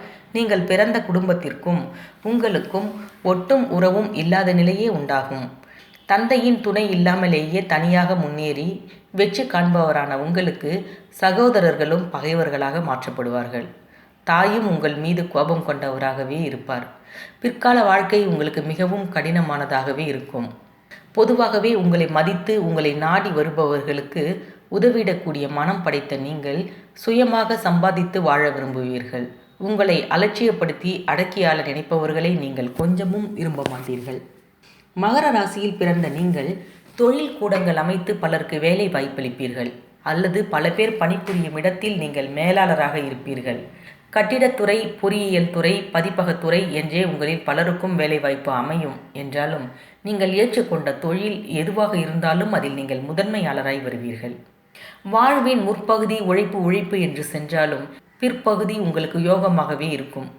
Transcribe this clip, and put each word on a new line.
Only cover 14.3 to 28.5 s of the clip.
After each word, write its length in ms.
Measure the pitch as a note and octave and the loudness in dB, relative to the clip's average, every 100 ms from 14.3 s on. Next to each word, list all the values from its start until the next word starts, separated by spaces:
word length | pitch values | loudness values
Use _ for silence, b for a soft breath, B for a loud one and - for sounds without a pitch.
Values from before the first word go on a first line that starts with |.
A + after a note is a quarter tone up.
| E3+ G3 A3 G#3 | 4 4 2 0
உங்கள் 260 | E3 D3+ | 0 0
மீது 340 | D3 D#3+ F3 E3+ | -2 0 0 0
கோபம் 360 | C#3+ D#3 D#3+ D#3+ | 0 2 0 -2
கொண்டவராகவே 760 | C#3 C#3 C3 C3+ C3+ C3 D#3 | -4 -4 -2 -2 -2 -4 -4
இருப்பார். 440 | D#3 C3 - B2 - - B B B B | -4 -6 -6 -8 -8 -18 B B B B
பிற்கால 420 | A#3+ A#3+ B3 B3 | -6 0 4 6
வாழ்க்கை 440 | G3+ G3 F#3+ G#3 G3 | 6 4 4 2 2
உங்களுக்கு 360 | D#3+ D3+ D#3+ | 0 -2 -4
மிகவும் 480 | D3 D#3+ F3+ G3+ F#3 | -4 -2 -2 -2 -4
கடினமானதாகவே 880 | D#3+ D3+ E3+ D#3 C#3+ C3+ C3+ C3+ C3+ | -4 0 2 0 -2 -2 -2 -2 -4
இருக்கும். 560 | D#3 C3 - B2+ A2+ - - _ - B B | -4 -6 -6 -8 -8 -10 -20 _ -20 B B
பொதுவாகவே 640 | - G#3+ B3 A3+ G#3+ A3 | 2 4 4 4 2 2
உங்களை 320 | A3 F3 E3+ D#3+ | 4 4 4 4
மதித்து 600 | D#3 E3+ F3+ G#3+ G#3+ E3+ | 2 2 0 0 0 0
உங்களை 260 | D#3+ D3+ | 0 0
நாடி 380 | D3 D#3 F#3+ G3 | 0 2 2 2
வருபவர்களுக்கு 920 | D3+ D#3 D3+ D3 C#3+ C#3+ C#3+ - E3+ D3+ F#3+ B B - | 0 0 0 0 0 -2 -6 -4 -4 -2 -4 B B -6
உதவிடக்கூடிய 760 | G3 A#3+ A#3+ F#3+ F3 E3+ D3 C#3 | 2 4 4 0 -2 -4 -4 -4
மனம் 340 | D3 D#3+ F3 | -2 0 0
படைத்த 340 | E3 C#3+ C#3 C#3 | 0 -2 -2 -6
நீங்கள் 540 | C#3 D#3 C#3+ D3+ F#3+ B B | -6 -6 -4 -4 -6 B B
சுயமாக 640 | - - A3+ B3 A3+ A3 A3+ | -8 0 4 4 2 0 0
சம்பாதித்து 640 | F#3 E3+ F#3+ F3 F3 F#3 | 2 4 4 2 0 0
வாழ 280 | D#3+ C#3+ D3 | 2 4 2